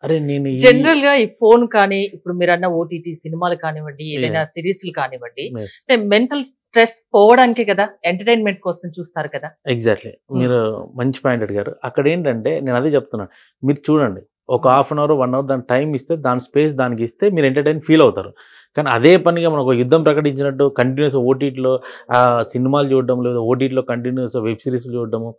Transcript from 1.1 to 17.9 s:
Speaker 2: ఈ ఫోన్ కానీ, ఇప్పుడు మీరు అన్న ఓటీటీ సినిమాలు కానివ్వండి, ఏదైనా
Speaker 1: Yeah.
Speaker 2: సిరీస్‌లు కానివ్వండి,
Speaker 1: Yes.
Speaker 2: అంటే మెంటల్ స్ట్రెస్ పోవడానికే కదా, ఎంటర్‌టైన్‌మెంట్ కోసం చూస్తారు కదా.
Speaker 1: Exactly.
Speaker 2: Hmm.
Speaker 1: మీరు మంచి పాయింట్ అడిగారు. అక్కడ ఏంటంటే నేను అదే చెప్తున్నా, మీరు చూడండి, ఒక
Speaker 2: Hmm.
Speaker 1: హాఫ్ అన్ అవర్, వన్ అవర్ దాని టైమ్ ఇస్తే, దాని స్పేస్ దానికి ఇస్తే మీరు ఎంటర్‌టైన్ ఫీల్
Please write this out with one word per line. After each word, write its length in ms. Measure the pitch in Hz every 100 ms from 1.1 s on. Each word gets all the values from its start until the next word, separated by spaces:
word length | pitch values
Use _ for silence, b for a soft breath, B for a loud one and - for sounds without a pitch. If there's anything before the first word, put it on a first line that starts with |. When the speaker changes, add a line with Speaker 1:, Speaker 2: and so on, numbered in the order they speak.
Speaker 2:
ఈ 120 | 285 214
ఫోన్ 300 | _ 220 233 240
కానీ, 320 | 226 202 196 196
ఇప్పుడు 220 | 180 -
మీరు 180 | 180 175
అన్న 140 | 175 180
ఓటీటీ 380 | 170 165 170 170
సినిమాలు 420 | 156 160 165 180 175
కానివ్వండి, 480 | 160 156 151 139 156
ఏదైనా 300 | 147 123 160
Speaker 1:
Yeah. 100 | 151
Speaker 2:
సిరీస్‌లు 420 | - 170 190 185
కానివ్వండి, 520 | 165 135 127 120 - 147
Speaker 1:
Yes. 200 | 123 101 -
Speaker 2:
అంటే 180 | _ 247 208
మెంటల్ 360 | 202 247 285 262 _
స్ట్రెస్ 380 | _ 233 226 - _
పోవడానికే 520 | 208 208 247 254 226
కదా, 220 | 214 190 208 - 170
ఎంటర్‌టైన్‌మెంట్ 540 | 185 202 233 214 190
కోసం 300 | 185 170 175
చూస్తారు 400 | 160 170 - 147
కదా. 200 | 143 147 _ 151
Speaker 1:
Exactly. 480 | 123 113 104 113 -
Speaker 2:
Hmm. 220 | _ 135
Speaker 1:
మీరు 200 | 123 123 110 107 - 127
మంచి 240 | 127 131
పాయింట్ 240 | 139 120
అడిగారు. 300 | 107 101 101 -
అక్కడ 200 | 127 - 139
ఏంటంటే 440 | 170 156 117 110 156
నేను 180 | 139 123
అదే 140 | 143
చెప్తున్నా, 340 | 143 131 113 101 b b b
మీరు 180 | 131 143
చూడండి, 400 | - 156 131 95 - _ -
ఒక 160 | 123
Speaker 2:
Hmm. 100 | 131
Speaker 1:
హాఫ్ 180 | 131 139
అన్ 80 | 151
అవర్, 160 | 147 151
వన్ 160 | 127
అవర్ 120 | 131 139
దాని 200 | 135 123
టైమ్ 220 | 127 151
ఇస్తే, 200 | 143 - 165
దాని 220 | 135 123
స్పేస్ 340 | - 143 156
దానికి 280 | 135 127 117
ఇస్తే 200 | 117 _ 202
మీరు 160 | 180 139
ఎంటర్‌టైన్ 360 | 131 147 156
ఫీల్ 220 | -